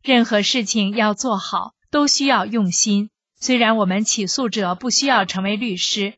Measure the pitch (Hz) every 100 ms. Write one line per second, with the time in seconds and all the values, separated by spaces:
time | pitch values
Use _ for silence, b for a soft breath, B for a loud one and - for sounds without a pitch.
0 | - 247 233 214 196 262 202 220 196 220
1 | 214 208 254 196 - 180 196 _ _ 294
2 | 294 - 269 233 208 226 185 - 214 202
3 | 208 _ _ - - 247 226 226 185 190
4 | 220 - 185 - 240 220 180 180 247 -
5 | 277 233 180 185 196 214 240 180 - 214
6 | 202